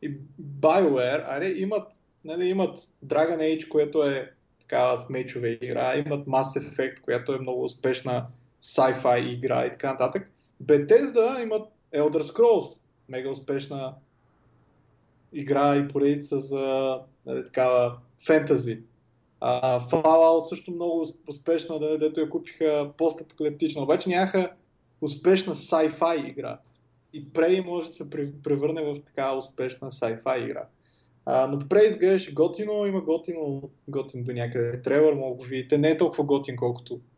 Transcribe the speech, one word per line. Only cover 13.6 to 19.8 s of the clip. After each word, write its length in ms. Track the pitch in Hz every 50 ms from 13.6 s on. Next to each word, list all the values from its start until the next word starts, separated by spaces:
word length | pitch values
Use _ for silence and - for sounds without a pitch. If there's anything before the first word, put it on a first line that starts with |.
| 139 - 143 139 135 131 135 - _ _ _ _ _ _ _ _ _ _ _ _ _ _ _ _ _ _ _ _ _ _ _ _ _ _
игра 440 | - 151 139 139 139 139 143 143 143
и 120 | 143 143 139
поредица 500 | - 143 139 143 147 143 143 - 147 135
за, 600 | 143 139 139 135 135 135 135 135 135 131 131 131 131 - _ _ -
нали, 180 | 131 127 131 127
такава 520 | - - 131 127 127 127 123 123 120 120 - - _ _ _ -
фентази. 560 | - 156 156 147 143 147 120 120 120 110 113 - - _ _ _ _ _ _ _ _ _ -
А, 400 | 123 123 123 123 127 131 123 123